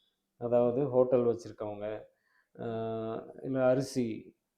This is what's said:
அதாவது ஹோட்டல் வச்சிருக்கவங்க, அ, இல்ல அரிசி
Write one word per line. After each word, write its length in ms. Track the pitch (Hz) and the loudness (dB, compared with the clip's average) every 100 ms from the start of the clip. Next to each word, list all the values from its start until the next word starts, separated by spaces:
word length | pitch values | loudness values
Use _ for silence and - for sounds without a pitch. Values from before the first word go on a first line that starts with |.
| _ _ _ - | _ _ _ -8
அதாவது 520 | 120 120 120 120 147 | 0 2 4 2 2
ஹோட்டல் 360 | 127 127 131 120 | 4 6 4 2
வச்சிருக்கவங்க, 800 | 113 107 - 107 101 107 110 - _ _ _ _ - | 0 -6 -10 -10 -8 -8 -10 -12 _ _ _ _ -12
அ, 760 | 120 123 117 113 110 113 - - | -8 -6 -4 -4 -6 -8 -10 -10
இல்ல 240 | - 131 127 | -4 2 4
அரிசி 680 | 127 135 127 117 - - - _ | 2 0 -2 -4 -4 -12 -20 _